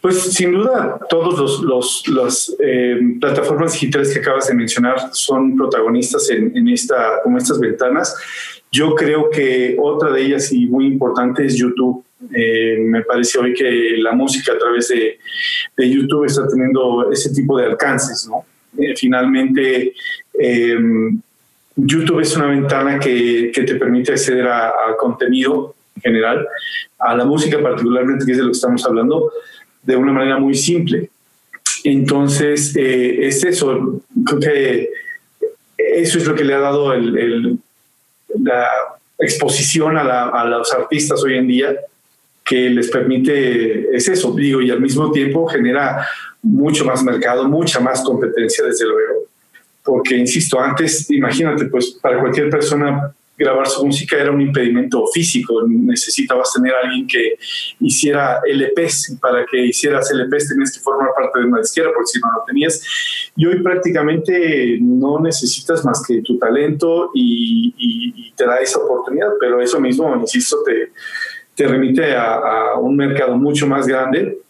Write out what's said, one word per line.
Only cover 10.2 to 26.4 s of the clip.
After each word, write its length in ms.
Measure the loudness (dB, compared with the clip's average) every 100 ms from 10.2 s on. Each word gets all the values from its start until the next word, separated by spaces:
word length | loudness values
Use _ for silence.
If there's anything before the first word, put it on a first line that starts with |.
ellas, 300 | 2 0 0
y 160 | 0 2
muy 180 | 2 2
importante, 580 | 2 0 0 0 0
es 120 | 0 2
YouTube. 500 | 0 2 0 -2 -10 _ -8 -2
Eh, 420 | 0 2 0 0
me 200 | 2 0
parece 380 | 0 0 0 0
hoy 160 | 0 0
que 400 | 0 0 0 0
la 140 | 0
música 400 | 0 0 -2 -2
a 80 | -2
través 300 | 0 0 0
de, 280 | 0 0 -4 -12 -6 -4 -4 -6 0
de 140 | 2
YouTube 360 | 2 2 0 2
está 220 | 0 0
teniendo 640 | 0 2 2 2 0 0
ese 220 | 0 -2
tipo 240 | -2 0 2
de 80 | 0
alcances, 640 | 0 -2 -2 -4 -6 -6
¿no? 160 | -8 -10 _ _ -4
Eh, 160 | -4 0
finalmente, 1000 | 0 2 2 2 2 2 2 0 -2 -6 -10 -10 -8 -2
eh, 380 | 0 2 0 2 2 2 0 -2 -6 _ _ _ _ -2
YouTube 440 | 2 2 2 0
es 160 | 0 0
una 100 | 0
ventana 540 | 0 0 0 0 0
que, 520 | 0 2 2 2 0
que 120 | 0
te 100 | 0
permite 380 | 0 2 2 2
acceder 360 | 0 0 0 2
a, 200 | 0 0
a 280 | 0 -2 0
contenido 760 | -2 -2 0 2 2 0 -4 -12 _ -6
en 60 |
general, 440 | -2 0 0 -2